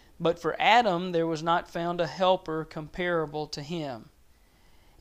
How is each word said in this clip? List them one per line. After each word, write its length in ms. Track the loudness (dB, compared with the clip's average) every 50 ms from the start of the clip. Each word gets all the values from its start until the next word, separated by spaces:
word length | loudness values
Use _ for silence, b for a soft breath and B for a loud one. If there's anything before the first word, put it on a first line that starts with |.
| b b b b
But 180 | 0 0 0 0
for 160 | -2 -4 0 2
Adam 500 | 4 6 6 6 6 4 2 0 -2 0
there 160 | 0 0 0
was 160 | 0 -2 -2
not 280 | 0 2 0 0 0 -4
found 300 | -8 -4 -4 -4 -2 -2
a 60 | -2
helper 580 | -4 0 2 4 4 4 2 0 -4 -6 -6 -6
comparable 840 | -8 -10 -12 -12 -10 -6 -4 -2 0 0 0 0 -2 -4 -8 -8 -6
to 140 | -8 -10
him. 480 | -8 -8 -6 -6 -6 -6 -8 -10 -14 -20 _ _ _ b b b b b b b b b b b b b b b